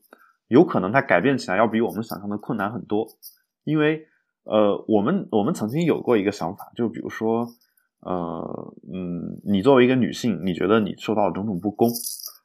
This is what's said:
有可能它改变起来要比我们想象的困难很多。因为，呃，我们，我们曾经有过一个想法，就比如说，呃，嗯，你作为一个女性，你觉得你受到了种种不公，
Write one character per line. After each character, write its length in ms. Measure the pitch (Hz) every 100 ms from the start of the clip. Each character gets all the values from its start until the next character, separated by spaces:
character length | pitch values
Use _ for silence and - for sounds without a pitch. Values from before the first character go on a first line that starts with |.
| _ - _ _ -
有 160 | 120
可 160 | 175 110
能 120 | 92
它 80 | 131
改 200 | - 87
变 180 | 117 139
起 120 | -
来 60 | 92
要 100 | 113
比 140 | 110
我 100 | 110
们 120 | 98
想 160 | 113 90
象 80 | 101
的 80 | 104
困 220 | - 117
难 140 | 98
很 120 | 110
多。 220 | - 104 110 _ - _ _ _
因 140 | - 156
为， 280 | 151 156 - _ _ _
呃， 400 | - 107 104 95 -
我 140 | 107
们， 260 | 107 196 -
我 100 | 110
们 120 | 104
曾 140 | 180 107
经 160 | 143
有 180 | 170 85
过 160 | - 117
一 40 |
个 80 | 98
想 240 | - 82
法， 160 | 104 - -
就 140 | 117
比 100 | 101
如 80 | -
说， 400 | - 110 113 120 - _ _ _ _
呃， 760 | - 90 85 82 - - - - -
嗯， 480 | 92 90 87 85 87
你 180 | - 101
作 140 | 107 135
为 80 | 123
一 20 |
个 80 | 131
女 160 | 104
性， 300 | - 123 85
你 80 | 92
觉 140 | 85 90
得 120 | 113
你 160 | 95 87
受 160 | -
到 120 | 107 101
了 60 |
种 140 | 85 107
种 120 | 90
不 120 | 101
公， 180 | - 117 120 - - - -